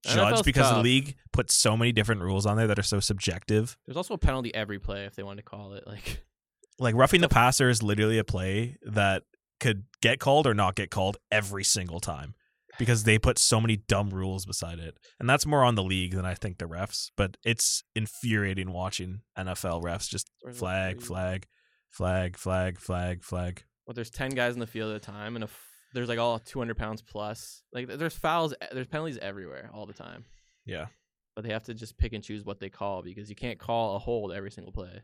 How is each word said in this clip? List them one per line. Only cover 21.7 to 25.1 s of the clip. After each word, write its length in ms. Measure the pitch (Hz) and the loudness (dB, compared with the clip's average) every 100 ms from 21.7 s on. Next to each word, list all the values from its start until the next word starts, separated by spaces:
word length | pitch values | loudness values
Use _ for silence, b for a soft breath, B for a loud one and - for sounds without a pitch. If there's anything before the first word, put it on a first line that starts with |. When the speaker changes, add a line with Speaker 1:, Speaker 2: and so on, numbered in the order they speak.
| _ _ | _ _
Speaker 1:
flag, 460 | - 92 92 90 92 | -4 0 0 -2 -4
flag, 400 | 92 92 92 90 | -2 0 0 -4
flag, 440 | - 90 90 87 | -6 -2 -2 -6
flag. 400 | - 90 90 87 _ _ - | -6 -6 -4 -8 _ _ -14
Speaker 2:
But 80 | |
there's 160 | 120 113 | -10 -10
ten 200 | - 135 | -6 -4
guys 240 | 131 120 | 0 0
in 60 | 123 | -2
the 60 | 113 | -6
field 240 | 113 110 | -6 -6
at 60 | 107 | -6
a 40 | |
time, 360 | - | -12